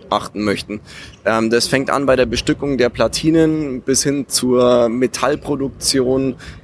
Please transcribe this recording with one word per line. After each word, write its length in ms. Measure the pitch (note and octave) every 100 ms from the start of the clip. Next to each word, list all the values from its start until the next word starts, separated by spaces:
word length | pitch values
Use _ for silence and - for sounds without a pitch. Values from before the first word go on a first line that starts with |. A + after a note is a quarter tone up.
| -
achten 340 | G2+ - -
möchten. 380 | G#2 F#2 - G#2 - - - - G2+
Ähm, 240 | A2+ A2+
das 180 | A#2 -
fängt 220 | C3+ C#3
an 160 | B2 C#3
bei 100 | C3
der 80 |
Bestückung 540 | B2 A#2+ - D3+ C#3+ C3
der 100 | A#2+
Platinen 960 | - C#3 - D#3 E3 D#3+ D#3 D3 B2+
bis 200 | A#2+ C3
hin 240 | C#3+ C#3+ B2+
zur 600 | - B2+ B2 B2 A#2+ A#2
Metallproduktion, 1500 | A#2+ B2+ - B2+ D3 - C#3 C3+ - - C3+ B2+ C3+ C3+ B2 - -